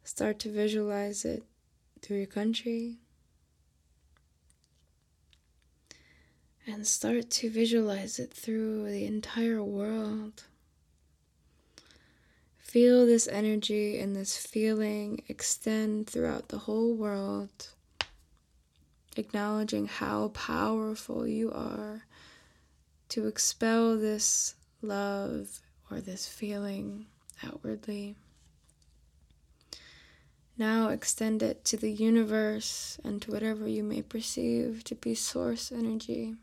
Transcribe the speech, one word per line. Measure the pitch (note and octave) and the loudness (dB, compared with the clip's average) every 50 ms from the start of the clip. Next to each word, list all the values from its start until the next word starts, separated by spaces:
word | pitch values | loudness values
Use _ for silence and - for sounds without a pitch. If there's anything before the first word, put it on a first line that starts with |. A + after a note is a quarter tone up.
| _ | _
Start | - - - G#3+ G#3+ G#3 G#3 | -12 -4 -2 -2 -2 -2 -2
to | - A3 | -6 -4
visualize | G#3 G#3 G#3 G#3+ G#3+ G#3+ G#3 G#3 G3+ G3+ G3+ G3+ G3+ G3+ - | -2 0 0 2 2 0 0 0 -2 -2 -2 -4 -4 -4 -4
it | A3 - A3 - _ _ _ _ _ _ _ _ _ _ - | -4 -4 -4 -8 _ _ _ _ _ _ _ _ _ _ -20
through | - - G#3 G3+ | -8 -4 -4 -4
your | G3 | -4
country. | G3 - G3+ G#3 A3 A3+ - - A#3+ A#3 A3+ A#3 A#3+ A#3 A#3 _ _ _ _ _ _ _ _ _ _ _ _ _ _ _ _ _ _ _ _ _ _ _ _ _ _ _ _ _ _ _ _ _ _ _ _ _ _ _ _ _ _ _ _ _ _ - _ _ _ _ _ _ _ _ _ _ _ - - - - - - - _ _ _ _ _ _ _ - | -4 -4 0 0 0 0 0 -2 -2 -2 -2 -4 -6 -8 -12 _ _ _ _ _ _ _ _ _ _ _ _ _ _ _ _ _ _ _ _ _ _ _ _ _ _ _ _ _ _ _ _ _ _ _ _ _ _ _ _ _ _ _ _ _ _ -20 _ _ _ _ _ _ _ _ _ _ _ -20 -20 -20 -20 -20 -20 -20 _ _ _ _ _ _ _ -12
And | - G#3 G#3 G#3 | -10 -8 -2 0
start | - - - - A3 A#3 A#3+ A#3 - | 0 0 2 2 2 2 2 0 0
to | - - B3 A3+ | -2 0 0 0
visualize | A3 A3+ A3+ A3+ A#3 A#3 A3 G#3 G3 G3 G3 A3 - - | 2 2 4 6 6 4 4 4 0 -2 -4 -6 -6 -6
it | B3 - | -6 -8
through | - - - A3+ A3 A3 A3 A3 A3 G#3+ G#3+ G#3 | -10 -10 -6 -4 -2 -2 0 -2 -2 -2 -4 -4
the | G#3 G3 G3+ | -2 -2 -2
entire | G#3 G#3+ G#3+ G#3+ - - A#3 A#3 A#3 A3+ A3 | -2 -2 -4 -4 -4 -2 2 2 2 2 0
world. | G#3 G3+ G3+ G3 G3+ G#3+ A3 A3 A3 G#3+ G#3+ G#3+ G#3+ G#3+ G#3+ - - - _ _ _ _ _ _ _ _ _ _ _ _ _ _ _ _ _ _ _ _ _ _ _ _ _ - _ - - - - _ _ _ _ _ _ _ _ _ _ _ | 0 -2 -2 -2 -2 0 0 -2 -2 -2 -4 -4 -6 -8 -12 -16 -20 -20 _ _ _ _ _ _ _ _ _ _ _ _ _ _ _ _ _ _ _ _ _ _ _ _ _ -20 _ -20 -20 -20 -20 _ _ _ _ _ _ _ _ _ _ _
Feel | - - - A#3+ A#3+ B3 B3 B3 B3 | -20 2 6 8 10 10 10 10 10
this | A#3 A#3 A3+ - | 10 8 8 6
energy | - - G3+ G#3+ G#3+ G#3+ G#3+ G#3 - G#3 G#3 G#3 G#3 G#3 - | 2 0 0 2 2 2 0 0 0 0 2 0 0 -2 -2
and | G3+ G3+ G3 | -2 -2 -2
this | G3 G3 - - - | -2 -2 -4 -4 -6
feeling | - - - A3 G#3+ A3 A3 G#3+ G#3+ G#3 G#3 G#3 G#3 G#3 G#3+ - - - | -6 -4 0 2 2 4 4 2 2 0 0 -2 -4 -4 -6 -8 -8 -10
extend | A3 - - - - - - A3 A3 A3 A3 G#3+ G#3+ G#3+ G#3+ | -8 -4 -2 -2 -2 0 0 0 0 2 2 0 0 -2 -4
throughout | - - A#3+ A#3+ - - - - - | -4 -2 -2 0 0 -2 -4 -6 -8
the | - G#3 | -10 -8
whole | - - G#3+ A3 A3+ A#3 A#3 | -4 -2 0 2 2 2 2
world, | A3 G#3+ G#3 G3+ G3 G3 G3 G3+ G3+ G3+ G3+ _ - - - - _ _ _ _ _ - - - - _ _ - _ _ _ _ _ _ _ _ _ _ _ _ _ _ _ - | 0 0 -2 -2 -2 -2 -2 -4 -4 -6 -8 _ -18 -20 -20 -20 _ _ _ _ _ -6 -6 -6 -20 _ _ -20 _ _ _ _ _ _ _ _ _ _ _ _ _ _ _ -8
acknowledging | A3 G#3 - - G#3 G#3 G#3 G#3+ G#3+ G#3+ G#3+ A3 - - | -8 -6 -4 -2 -2 0 0 0 0 0 0 -2 -2 -2
how | G#3 - - G#3 G3+ G#3 G#3 G#3+ G#3+ | -4 -4 -4 -4 -2 0 0 0 -2
powerful | G#3+ - - - - - G3+ A3 A3 A3 A3 A3 A3 - - - - A#3 A#3 | -4 -6 -6 -2 0 0 2 2 2 0 0 -2 -4 -6 -8 -6 -4 -2 -2
you | A#3 A3 A3 A3+ A3 | -2 0 0 -2 -2
are | - - - - - G#3+ G#3+ G#3+ G#3+ A3 - _ - - - - - - - _ _ _ _ _ _ _ _ _ _ _ _ _ | -2 -4 -6 -6 -6 -6 -8 -8 -10 -14 -16 _ -20 -20 -20 -20 -20 -20 -20 _ _ _ _ _ _ _ _ _ _ _ _ _
to | - A#3 G#3+ | -4 -2 -2
expel | G#3+ G#3+ - - - - - A#3 A3+ A3+ A3+ A#3 A3+ A3+ A3 | 0 0 2 0 0 2 2 2 4 6 6 6 6 4 4
this | G#3+ G#3+ G#3+ G#3+ - - - - - - - _ _ _ _ _ | 2 0 2 2 2 2 2 2 0 -2 -4 _ _ _ _ _
love | - G#3 G3+ G3+ G3+ G3+ G3+ G3+ G3 - - - G3+ - - - _ _ _ _ _ - | -6 -4 -2 -2 0 0 -2 -2 -2 -4 -4 -6 -8 -10 -14 -18 _ _ _ _ _ -10
or | G3+ - | -10 -10
this | F#3+ F#3+ F#3 F#3+ - | -8 -8 -8 -8 -10
feeling | - - - A3 G#3 G#3 G3+ G3+ G3+ G3 G3 G#3 G#3 G3+ G#3 A3 - _ _ _ - - - - | -10 -8 -8 -6 -6 -4 -4 -4 -6 -6 -6 -6 -8 -8 -10 -14 -16 _ _ _ -20 -16 -12 -12
outwardly. | - D4+ D4+ - A3 A3 G#3+ - G#3+ G#3 G3+ G3+ G3+ G#3 - _ - - _ _ - _ _ _ _ _ _ _ _ _ - _ _ _ _ - _ - _ _ _ _ _ _ _ - - - - - - - - - - _ _ _ _ _ _ _ | -12 -10 -8 -6 -6 -6 -6 -6 -8 -8 -6 -8 -10 -12 -16 _ -20 -20 _ _ -20 _ _ _ _ _ _ _ _ _ -20 _ _ _ _ -20 _ -20 _ _ _ _ _ _ _ -18 -18 -18 -20 -20 -20 -20 -20 -20 -20 _ _ _ _ _ _ _
Now | - A3 A3 A3 A3+ A3+ G#3+ | -2 0 2 4 4 4 2
extend | - - - - - - A3 A3 A3 G#3+ | 0 0 -2 -2 -2 0 0 0 2 2
it | A3 A3 - - - | 2 0 0 0 0
to | - - | -2 0
the | G#3+ A3 G#3+ | 0 -2 -2
universe | G#3+ G#3 A3 A3+ A3+ A#3 A3+ G#3+ G#3+ A3 G#3+ G#3+ G#3+ G#3+ G#3+ - - - - - - - - | 0 4 6 8 8 8 6 6 2 2 2 2 0 -2 -4 -6 -6 -6 -8 -10 -10 -8 -6
and | A3 G3+ G3+ | -6 -6 -4
to | - A3+ | -4 -4
whatever | G#3+ G#3 A3 A3 A3 G#3+ G#3+ A3 | -4 -2 0 -2 -2 -2 -2 -2
you | A3 G#3+ | -2 0
may | G#3+ G#3 G#3+ A3 | 0 -2 -2 -4
perceive | A3 - - A3+ A3+ - - B3+ B3 A#3+ A#3 A#3 A#3+ B3 A3 A3+ - | -6 -6 -6 -6 -6 -4 -2 0 0 2 2 2 2 0 -4 -6 -8
to | - A#3 | -10 -10
be | A#3 - A#3 A3+ | -6 -2 -2 -2
source | A3+ - - - B3+ C4 A#3+ A#3 A#3 - - | -2 -2 -4 -2 -2 -2 -2 -2 -4 -6 -8
energy. | B3+ A#3 A3+ A3+ A3 A3 A3 A3+ A#3 A#3 A3+ A3+ A3+ A3+ | -4 -4 -2 -2 -2 -4 -4 -4 -4 -4 -4 -6 -8 -10